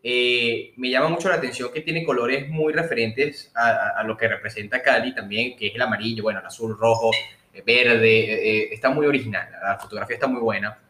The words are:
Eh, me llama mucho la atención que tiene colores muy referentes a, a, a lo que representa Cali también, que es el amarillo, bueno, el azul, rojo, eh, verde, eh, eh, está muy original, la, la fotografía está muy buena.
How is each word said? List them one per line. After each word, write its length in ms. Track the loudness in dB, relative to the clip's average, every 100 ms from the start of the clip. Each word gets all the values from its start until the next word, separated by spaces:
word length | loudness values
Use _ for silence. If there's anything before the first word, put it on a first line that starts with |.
Eh, 680 | 0 2 2 2 0 -2 -6 -8
me 120 | -2
llama 180 | 2 2
mucho 200 | 0 0
la 60 | 0
atención 340 | -2 -6 -6
que 100 | -6
tiene 220 | -4 -4
colores 440 | 0 0 0 -2 -2
muy 240 | -2 0
referentes 760 | 0 0 0 -2 0 -2 -4 -10
a, 140 | 0 2
a, 200 | 2 0 -2
a 20 |
lo 140 | -4 -2
que 100 | -2
representa 540 | -2 -6 -10 -6 0
Cali 320 | 2 2 0
también, 420 | -6 -6 -4 -4 -4
que 100 | -6
es 60 |
el 80 | -2
amarillo, 400 | -2 0 -2 -2
bueno, 180 | -2 -4
el 60 | -10
azul, 300 | -8 -8 0
rojo, 320 | 2 4 4 2 -4 -16 _
eh, 100 | -8
verde, 540 | 2 4 6 6 6 6
eh, 300 | 4 0 2 0
eh, 60 | -2
está 160 | -2 0
muy 160 | 2 2
original, 400 | 2 -2 -6 -8
la, 200 | -8 -6
la 60 | -6
fotografía 360 | -6 -10 -8
está 120 | -2 -2
muy 140 | 0
buena. 380 | -2 -2 -6 -10